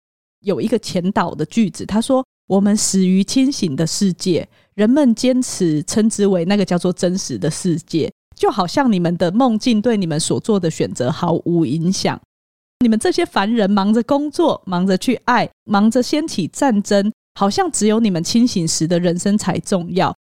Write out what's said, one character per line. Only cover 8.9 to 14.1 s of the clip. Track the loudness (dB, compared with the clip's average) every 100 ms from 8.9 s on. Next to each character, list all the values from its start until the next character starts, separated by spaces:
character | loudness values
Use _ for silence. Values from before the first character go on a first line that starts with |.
你 | 2
们 | 0 0
的 | 0
梦 | 2 2 0
境 | 0 0
对 | 2 0
你 | 0
们 | -2
所 | -2 -2
做 | 0 0
的 | 0
选 | -2 -4
择 | -2 -4
毫 | -2 -2 -2
无 | 0 0 0
影 | 0 -2
响。 | -2 -2 -6 _ _ _ _ _ -2
你 | 2
们 | 2
这 | 0
些 | 0 -2
凡 | -2 0
人 | 0 2
忙 | 2 2
着 | 2
工 | 2